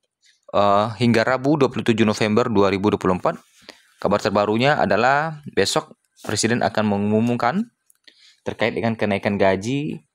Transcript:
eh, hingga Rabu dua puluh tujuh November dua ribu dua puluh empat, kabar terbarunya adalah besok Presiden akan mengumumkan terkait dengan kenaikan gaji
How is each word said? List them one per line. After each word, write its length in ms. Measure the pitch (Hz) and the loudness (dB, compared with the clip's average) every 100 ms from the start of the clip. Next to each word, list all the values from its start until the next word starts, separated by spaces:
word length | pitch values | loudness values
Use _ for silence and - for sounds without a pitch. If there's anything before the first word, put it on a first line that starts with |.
| _ _ _ _ - | _ _ _ _ -4
eh, 320 | 101 101 101 110 110 | 0 2 2 0 0
hingga 240 | 120 110 110 | 2 2 2
Rabu 320 | 127 135 156 | 0 0 2
dua 80 | 127 | 0
puluh 160 | 120 | 0
tujuh 240 | 113 110 110 | -2 2 2
November 400 | 104 107 107 123 | 2 0 0 2
dua 240 | 101 98 | 2 2
ribu 220 | 95 104 | 2 0
dua 80 | 101 | 0
puluh 160 | 92 92 | 0 0
empat, 240 | 156 170 _ _ - - _ _ | -2 -6 _ _ -20 -20 _ _
kabar 220 | - 101 | -2 0
terbarunya 560 | 110 101 104 110 135 151 | 0 0 0 2 2 2
adalah 640 | 95 98 123 139 160 151 - - | 2 2 2 2 -2 -8 -6 -2
besok 400 | 101 156 - - _ _ | 0 -2 -6 -12 _ _
Presiden 460 | - 107 110 120 101 | -8 -2 0 0 0
akan 180 | 110 107 | 0 0
mengumumkan 800 | 101 104 107 117 120 120 175 240 _ _ _ _ _ _ _ | 0 0 0 0 0 -2 -2 -6 _ _ _ _ _ _ _
terkait 320 | - - 107 | -12 -4 -2
dengan 240 | - 113 110 | -2 -4 -2
kenaikan 400 | 104 98 107 101 | -2 -2 -2 0
gaji 640 | 98 95 107 139 156 165 - | 2 2 -2 -6 -6 -10 -16